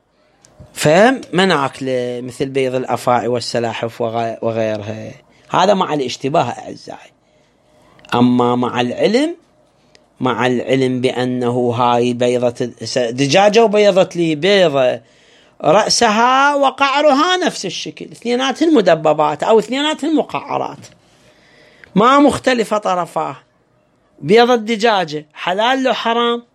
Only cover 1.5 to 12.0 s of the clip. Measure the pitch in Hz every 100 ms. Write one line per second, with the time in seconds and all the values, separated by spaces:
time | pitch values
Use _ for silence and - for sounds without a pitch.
1.5 | 156 135 - 131 127 123 123 127 - 135
2.5 | 135 131 131 120 120 - 123 110 120 -
3.5 | 123 117 110 117 - 117 113 113 110 113
4.5 | 113 110 107 104 110 110 - _ _ -
5.5 | 151 190 196 175 151 127 - 131 165 123
6.5 | - - - - - - _ _ _ _
7.5 | _ _ _ _ _ - 120 123 123 120
8.5 | 123 123 113 123 - 160 233 311 - _
9.5 | _ _ _ _ _ _ - 127 107 127
10.5 | 123 - 135 131 127 127 120 127 123 120
11.5 | 123 123 117 123 120